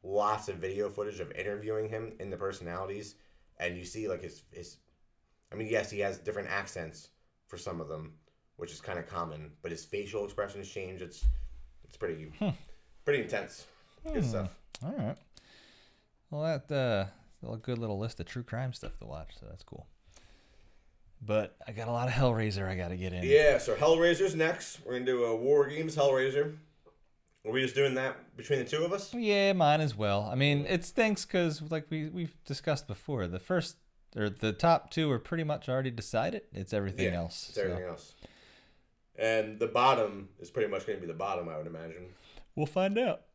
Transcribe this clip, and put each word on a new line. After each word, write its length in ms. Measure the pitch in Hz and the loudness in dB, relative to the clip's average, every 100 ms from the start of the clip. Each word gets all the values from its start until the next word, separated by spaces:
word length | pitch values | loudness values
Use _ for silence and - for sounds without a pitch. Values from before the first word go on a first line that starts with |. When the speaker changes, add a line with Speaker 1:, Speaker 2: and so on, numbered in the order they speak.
Speaker 1:
lots 460 | 92 101 104 107 107 | 0 2 4 2 -2
of 80 | 92 | -6
video 340 | 95 98 104 | -4 -2 -4
footage 300 | 101 104 98 | -2 -6 -6
of 120 | 85 | -8
interviewing 560 | - 95 104 107 107 110 | -6 -6 -4 -4 -4 -2
him 240 | 110 113 107 | -6 -8 -10
in 80 | 98 | -10
the 80 | 90 | -6
personalities, 760 | 98 92 85 87 95 101 101 - _ _ _ _ | -6 -6 -8 -6 -6 -8 -10 -18 _ _ _ _
and 200 | 87 90 | -6 -4
you 60 | 87 | -10
see, 200 | 110 107 | -6 -4
like, 120 | 87 | -4
his, 220 | 85 - - | -6 -16 -18
his, 240 | 85 85 - _ _ _ _ _ _ _ | -16 -16 -18 _ _ _ _ _ _ _
I 40 | |
mean, 140 | 101 110 | -8 0
yes, 220 | 110 98 | 0 0
he 100 | 101 | 0
has 180 | 101 95 | -2 -2
different 300 | - 101 92 | -4 -4 -2
accents 580 | 98 98 95 80 - - _ _ _ _ | -4 -4 -8 -8 -10 -20 _ _ _ _
for 100 | 90 | -10
some 240 | - 87 | -8 -6
of 80 | 76 | -6
them, 240 | 78 78 78 _ _ _ _ | -8 -10 -16 _ _ _ _
which 140 | 85 | -12
is 80 | - | -10
kinda 200 | - 92 | -8 -6
common, 480 | 85 87 85 78 76 - | -6 -6 -6 -6 -12 -10
but 80 | - | -8
his 140 | 82 | -8
facial 400 | - 101 101 107 | -6 -6 -4 -4
expressions 440 | 101 - 101 101 95 | -4 -4 -4 -6 -10
change. 320 | - 92 92 | -8 -8 -8
It's, 240 | 87 - - - - - - - | -12 2 2 2 -4 -10 -16 -20
it's 120 | - - | -20 -6
pretty, 280 | 98 80 156 - | -4 -4 -8 -2
Speaker 2:
Hmm. 100 | 208 - - - _ - - | -2 -2 -8 -20 _ -8 0
Speaker 1:
pretty 160 | 143 | 0
intense. 420 | 110 107 95 - - - _ - | 2 -4 -6 -14 -20 -20 _ -14
Good 200 | 320 311 | -4 0
Speaker 2:
Hmm. 40 | 139 | 0
Speaker 1:
stuff. 220 | 107 95 - - - | 0 -4 -8 -16 -10
Speaker 2:
All 80 | 131 | -6
right. 240 | 262 117 - _ - - - - - - _ _ _ _ | -4 -4 -6 _ -20 -20 -20 -20 -20 -20 _ _ _ _
Well, 120 | 147 | -4
that, 280 | 156 151 - | -2 -2 0
uh, 320 | 143 131 104 95 - - - 113 | 0 4 2 0 -6 -20 -14 -8
a 60 | 113 | -8
good 220 | 120 120 | -4 -2
little 200 | 113 98 | -2 -2
list 220 | 113 - | -4 -6
of 60 | - | -10
true 160 | - | -8
crime 320 | 120 113 131 | -6 -4 -4
stuff 240 | 120 - - | -6 -8 -8
to 80 | 57 | -10
watch, 240 | 71 - - | -10 -10 -14
so 60 | - | -16
that's 140 | - | -16
cool. 240 | - - - - - - - - _ - - - _ _ - - | -14 -16 -16 -20 -20 -20 -20 -20 _ -20 -20 -20 _ _ -20 -18
But 340 | 107 107 101 - - | 0 0 0 -6 -14
I 60 | |
got 160 | 107 113 | -8 -2
a 20 | |
lot 140 | 120 127 | 0 2
of 60 | |
Hellraiser 540 | 120 131 113 107 98 95 | 4 4 4 2 0 -2
I 80 | 95 | -2
gotta 200 | 87 90 | -2 -2
get 160 | 92 | -4
in. 100 | 90 | -2
Speaker 1:
Yeah, 320 | 107 143 151 139 | 6 8 10 6
so 160 | - | 2
Hellraiser's 600 | 107 151 165 170 170 190 160 | 4 6 8 6 6 2 2
next. 480 | 160 170 - - | 2 0 -6 -12
We're 80 | - | -6
gonna 100 | 123 127 | -2 0
do 180 | 127 | 2
a 100 | 117 | 2
War 320 | 113 123 147 139 | 2 6 6 6
Games 300 | 151 160 151 | 2 -4 4
Hellraiser. 600 | 139 131 131 135 147 151 - _ - _ _ _ _ _ 107 | 6 6 4 2 0 -2 -18 _ -20 _ _ _ _ _ -2
Are 40 | |
we 120 | 123 | 0
just 120 | 131 | 0
doing 200 | 123 139 | 4 4
that 420 | 131 135 131 - - | 4 -2 -4 -14 -18
between 220 | - 139 | -2 0
the 60 | 120 | 0
two 180 | 151 | 0
of 80 | 170 | 0
us? 220 | 190 196 | 0 -4
Speaker 2:
Yeah, 380 | 240 220 202 196 | -2 2 4 4
mine 260 | 185 151 151 | 6 6 6
as 160 | 151 104 | 2 0
well. 320 | 104 101 104 | 2 2 2
I 40 | |
mean, 320 | 127 143 143 143 | 2 4 4 2
it 180 | 180 | 0
stinks 400 | - - 220 208 | 0 2 2 2
'cause, 380 | - 190 170 151 | 0 2 2 0
like 240 | 156 160 156 | -4 -4 -4
we, 180 | 156 156 | -4 -4
we've 260 | 175 165 - | -4 -6 -8
discussed 420 | - 139 - 143 - | -8 -6 0 -2 -2
before, 400 | 101 - 135 90 | -10 -4 -2 -2
the 120 | 90 | -4
first, 400 | - 180 170 - _ _ _ | 0 0 0 -8 _ _ _
or 140 | - 104 | -2 -2
the 240 | 98 110 | 0 -2
top 380 | - 170 165 - | 4 6 6 4
two 200 | - 156 | 0 2
are 80 | 123 | 0
pretty 260 | - 165 | 0 -2
much 240 | 156 147 - | -2 -4 -2
already 220 | 131 131 | -2 0
decided. 520 | 117 107 113 143 208 - | -4 -2 0 0 -2 -8
It's 220 | 95 95 | -10 -2
everything 380 | 107 98 95 104 | -2 -2 0 0
Speaker 1:
Yeah, 80 | 87 | 0
Speaker 2:
else, 280 | 85 - - | -4 -6 -8
Speaker 1:
it's 80 | - | -2
everything 260 | 98 90 | -2 -2
Speaker 2:
so. 40 | 90 | -6
Speaker 1:
else. 260 | 85 - - - - - - _ _ _ _ _ - | -8 -14 -20 -20 -20 -20 -20 _ _ _ _ _ -2
And 420 | 113 113 110 107 | 2 4 2 0
the 80 | 107 | 0
bottom 600 | 120 131 123 107 101 98 - | 6 6 6 2 -2 -14 -16
is 100 | - | -8
pretty 200 | - 104 | -2 0
much 160 | 98 104 | 0 -4
gonna 120 | 98 | -6
be 60 | 87 | -6
the 80 | |
bottom, 340 | 80 98 92 85 | -4 -2 -2 -4
I 80 | 78 | -6
would 100 | 82 | -8
imagine. 460 | 82 82 82 90 95 - - - | -10 -12 -12 -16 -20 -20 -20 -12
Speaker 2:
We'll 120 | - 147 | -4 -2
find 300 | - 190 208 | 2 2 2
out. 240 | 247 - - | 0 -2 -6